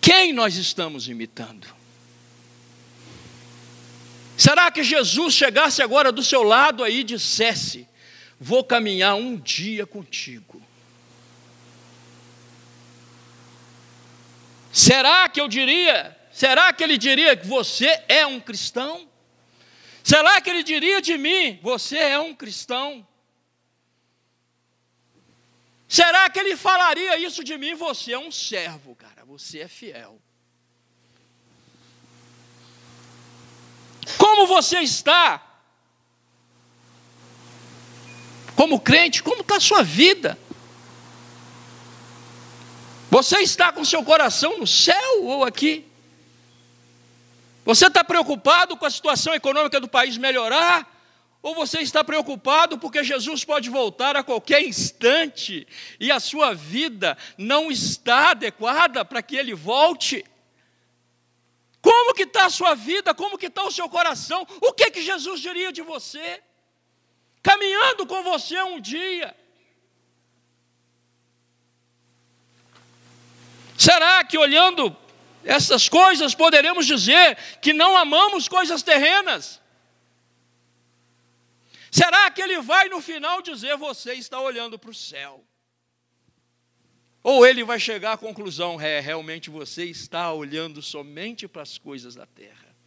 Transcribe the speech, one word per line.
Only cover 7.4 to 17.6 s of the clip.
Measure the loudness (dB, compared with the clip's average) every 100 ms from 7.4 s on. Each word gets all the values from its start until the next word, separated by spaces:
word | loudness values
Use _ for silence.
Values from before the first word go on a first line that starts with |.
| -2 -2 -8 -12 -18 _ -20 -20 -20 _
"Vou | -2 -2
caminhar | 0 -2 -2 0 0
um | 0 -4 -10
dia | -8 -8 -6 -8 -10
contigo"? | -14 -16 -14 -14 -18 _ -20 _ _ _ _ _ -20 -20 -20 -20 -20 -20 -20 -20 -20 -20 -20 -20 -20 -20 -20 -20 -20 -20 -20 -20 -20 -20 -20 -20 -20 -20 -20 -20 -20 -20 -20 -20 -20 -20 -20 -8
Será | 2 4 6 6 4 4
que | 0
eu | -4
diria, | -2 0 2 2 2 -2 -16 _
será | -2 2 4 4
que | 2
ele | -2 -2
diria | 0 2 4 2
que | 0
você | -4